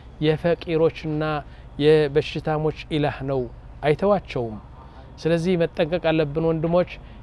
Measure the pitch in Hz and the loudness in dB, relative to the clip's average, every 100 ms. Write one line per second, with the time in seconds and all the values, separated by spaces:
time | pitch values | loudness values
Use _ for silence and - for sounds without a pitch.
0 | - - 156 156 170 165 180 160 160 - | -18 -2 0 2 2 0 0 2 2 2
1 | 160 151 156 151 - - - - 147 156 | -4 -2 -2 -4 -6 -14 -14 2 6 6
2 | 147 147 - 156 160 151 156 - - 156 | 6 2 0 -4 -2 0 0 -4 -4 -2
3 | 147 - 135 135 120 - - - 143 147 | 0 -2 -2 -2 -4 -8 -16 -4 0 2
4 | 196 196 - 135 117 107 - - - - | 2 2 0 -4 -4 -6 -14 -18 -18 -18
5 | - - 160 170 170 175 160 - 160 175 | -18 -6 0 2 2 2 2 0 0 2
6 | 160 160 151 151 165 165 165 175 170 - | 2 2 2 2 2 2 2 2 2 -4
7 | - - | -14 -16